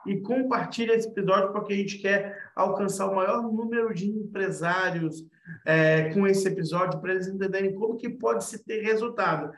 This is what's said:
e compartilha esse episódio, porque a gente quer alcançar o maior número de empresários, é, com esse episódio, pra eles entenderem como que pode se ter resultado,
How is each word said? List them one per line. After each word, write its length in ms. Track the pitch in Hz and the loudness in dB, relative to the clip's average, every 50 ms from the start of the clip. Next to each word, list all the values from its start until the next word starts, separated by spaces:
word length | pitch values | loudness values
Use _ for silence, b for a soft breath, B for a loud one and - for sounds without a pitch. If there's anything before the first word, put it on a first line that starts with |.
| - | -6
e 140 | 196 202 190 | -4 -4 -2
compartilha 760 | 196 214 247 269 262 262 240 175 170 - - 233 233 220 226 | -2 0 0 0 0 0 0 -2 -2 -4 -4 -2 2 2 2
esse 140 | 226 220 226 | 2 2 0
episódio, 440 | - 202 185 170 190 196 196 196 | -4 -2 2 4 4 4 4 2
porque 220 | 202 208 - - 202 | 0 -2 -4 -2 -2
a 40 | 196 | -2
gente 200 | 196 - - - | -2 -4 -4 -4
quer 400 | - 190 202 202 B B B B B B B | 0 0 0 0 B B B B B B B
alcançar 520 | - 190 196 190 196 202 185 - 196 190 196 | 0 0 0 2 0 0 -2 0 -2 -2 0
o 60 | 196 | 0
maior 260 | 190 185 202 226 233 | 2 2 2 2 0
número 500 | 233 226 220 220 226 226 233 233 226 220 190 | 0 -2 -2 -2 -2 -2 0 0 0 0 -2
de 120 | 170 190 208 | -2 -2 -2
empresários, 1120 | 214 220 208 202 - 196 190 185 - 143 160 170 180 185 185 180 170 170 165 156 156 - - B B B B 170 160 B - | -2 -4 -6 -6 -4 -4 -2 -2 -2 -2 0 0 0 2 0 0 0 0 -2 -2 -4 -6 -12 B B B B -18 -16 B 0
é, 480 | 156 160 160 160 156 160 156 156 156 160 | 4 4 6 6 6 6 4 4 2 2
com 120 | 202 196 | 4 4
esse 220 | 196 190 190 190 185 | 6 4 4 2 0
episódio, 520 | 165 185 165 151 175 175 185 180 - - | 0 -2 -2 -2 0 0 0 0 -2 -2
pra 100 | - 180 | -2 -2
eles 160 | 190 190 185 190 | -2 -2 -2 -4
entenderem 460 | 196 190 196 190 185 196 196 196 196 | -4 -4 -2 -2 0 0 0 0 0
como 240 | 196 220 220 - - | 0 -2 -2 -2 -4
que 100 | - 240 | -6 -8
pode 360 | - - 226 226 220 196 - | -6 -2 0 0 0 0 -2
se 180 | - 226 214 - | -6 -10 -12 -10
ter 180 | - 220 214 202 | -8 -6 -2 0
resultado, 680 | 220 220 220 226 233 - 214 185 170 165 151 147 B B | 0 0 0 0 -2 -2 0 0 2 0 0 -2 B B